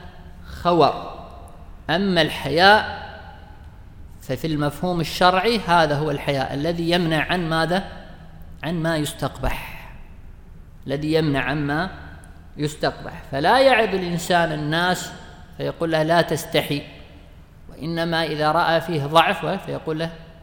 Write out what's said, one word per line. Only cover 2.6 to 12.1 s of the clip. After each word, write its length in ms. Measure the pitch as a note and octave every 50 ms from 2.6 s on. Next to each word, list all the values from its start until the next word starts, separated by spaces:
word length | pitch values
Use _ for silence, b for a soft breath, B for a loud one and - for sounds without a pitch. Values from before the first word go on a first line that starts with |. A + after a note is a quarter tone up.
| F#3 G3+ G#3+ G#3+ - - - - - - - - - - - - - - - - - - - - - - - - - - - -
ففي 260 | - - C3 - -
المفهوم 540 | D#3+ D#3 D3 D3 D3 - - F3+ F3+ F3 E3
الشرعي 580 | D3+ - - - F3+ F3+ F#3 F#3 F#3+ A#3 A#3+ G3+
هذا 380 | - E3+ E3+ E3+ D#3+ D3 C#3+
هو 140 | C#3+ D#3 D3+
الحياء 420 | C#3+ C#3 - D3 C#3+ C3+ - - C3+
الذي 380 | C#3 D3+ E3+ E3+ E3+ E3+ E3
يمنع 400 | F3 F#3 E3+ D#3+ D#3+ D3 C3 -
عن 180 | F3 F#3 E3+ D#3+
ماذا؟ 340 | D#3+ D#3+ E3 D#3+ F3 G3 G3 - - - - - - - - - - - - - - - C#3
عن 200 | D#3 F3+ E3 D#3+
ما 140 | E3 E3
يستقبح، 920 | D3+ D3 C#3+ - - C#3+ C3+ - - B2 C#3+ - - - - - - - - - - - - - - - - - - - - - - - - - - -
الذي 260 | B2+ C#3 D3+ D3+ D3+ D#3
يمنع 260 | D#3+ D#3+ D3 C#3 C3+ B2
عن 240 | B2+ C#3+ D#3 C#3+
ما 220 | C#3+ D3 D#3+ F#3 F#3 - - - -